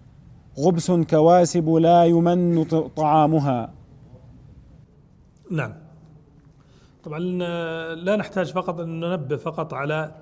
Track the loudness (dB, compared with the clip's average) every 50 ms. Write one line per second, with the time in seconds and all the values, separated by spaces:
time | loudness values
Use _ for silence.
0 | -20 -20 -20 -20 -20 -20 -20 -20 -20 -16 -4 0 2 2 2 2 0 0 0 0
1 | 2 2 4 4 6 6 6 6 4 2 0 0 0 2 2 4 4 6 6 6
2 | 6 4 4 4 2 2 2 2 0 0 0 0 0 0 -2 -2 -2 -4 -4 -2
3 | 0 2 4 4 4 4 2 0 0 0 -2 -2 -4 -8 -12 -20 -20 -20 -20 -20
4 | -20 -20 -20 -20 -20 -20 -20 -20 -20 -20 -20 -20 -20 -20 -20 -20 -20 _ _ _
5 | _ _ _ _ _ _ _ _ _ -8 -6 -6 -6 -6 -10 -16 -20 -20 -20 -20
6 | -20 -20 -20 -20 _ _ _ _ _ _ _ _ _ _ _ _ _ _ _ _
7 | -16 -12 -8 -6 -6 -4 -4 -4 -4 -4 -6 -6 -6 -6 -8 -8 -10 -10 -12 -6
8 | -2 -2 -2 -2 -2 -4 -4 -4 -4 -2 -4 -4 -4 -4 -6 -8 -8 -8 -8 -6
9 | -6 -4 -4 -6 -6 -6 -6 -6 -6 -8 -8 -8 -8 -8 -8 -6 -6 -4 -4 -4
10 | -6 -8 -12 -14